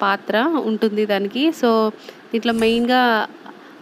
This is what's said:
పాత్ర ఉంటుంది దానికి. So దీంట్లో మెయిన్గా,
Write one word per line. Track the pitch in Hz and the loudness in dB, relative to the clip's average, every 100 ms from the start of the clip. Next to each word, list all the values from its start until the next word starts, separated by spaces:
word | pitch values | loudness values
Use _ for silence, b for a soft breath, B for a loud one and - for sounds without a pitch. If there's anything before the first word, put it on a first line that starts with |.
పాత్ర | 202 196 - 208 294 311 | -2 -2 -2 0 0 0
ఉంటుంది | 220 214 220 208 214 | -2 0 -2 0 -2
దానికి. | 196 202 233 320 | 0 -2 -2 -2
So | 311 240 226 220 - B B - | 0 2 2 0 -4 B B -6
దీంట్లో | 226 233 | -4 -2
మెయిన్గా, | 226 226 233 240 254 247 220 - - - - - - | 0 2 2 2 2 2 0 -2 -10 -20 -20 -20 -18